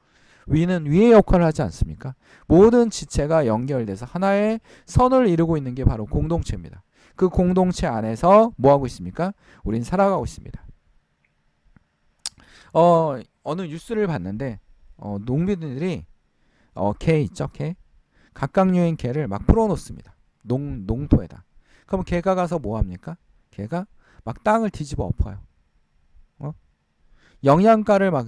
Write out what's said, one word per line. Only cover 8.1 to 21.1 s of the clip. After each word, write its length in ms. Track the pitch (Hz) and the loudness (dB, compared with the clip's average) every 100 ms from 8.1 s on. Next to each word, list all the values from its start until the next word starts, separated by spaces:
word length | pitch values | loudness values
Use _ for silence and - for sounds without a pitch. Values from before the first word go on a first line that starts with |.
| 110 170 202 226 - | 0 4 6 4 2
뭐하고 280 | 127 143 131 | 4 4 0
있습니까? 480 | - 90 - 180 - _ _ | -10 -12 -6 -6 -8 _ _
우린 180 | - 113 | -6 -6
살아가고 420 | 117 180 196 185 | -4 0 0 0
있습니다. 400 | 120 - - - - - _ _ _ _ _ _ _ _ _ _ _ _ _ _ - - _ - _ | -4 -10 -18 -20 -20 -20 _ _ _ _ _ _ _ _ _ _ _ _ _ _ -18 -18 _ -20 _
어, 440 | 165 170 165 160 131 - _ | 2 4 4 2 -4 -12 _
어느 180 | - 165 | -10 -8
뉴스를 440 | 180 160 - 220 208 | -8 -12 -8 -4 -2
봤는데, 520 | 147 90 104 135 101 _ _ _ - | -4 -6 -8 -8 -10 _ _ _ -18
어, 200 | 104 101 110 | -12 -10 -4
농민들이, 800 | 135 180 196 160 127 180 135 78 _ _ _ _ _ _ | -4 -2 -4 -8 -8 -6 -8 -12 _ _ _ _ _ _
어, 200 | - 101 | -6 -4
개 280 | 104 - 160 | -2 0 0
있죠, 260 | 143 - 139 | -2 -6 -10
개? 280 | - 147 180 _ _ _ _ _ | -8 -10 -10 _ _ _ _ _
각각류인 640 | - 135 - 190 180 170 160 | -10 -4 0 2 2 0 -2
개를 300 | 127 131 107 | -6 -6 -6
막 200 | 98 202 | -4 4
풀어놓습니다. 640 | 214 220 175 - - - _ _ _ | 4 4 -2 -6 -18 -20 _ _ _
농-, 420 | - 123 143 135 95 | -6 -6 -6 -10 -6
농토에다. 600 | 117 143 | -6 2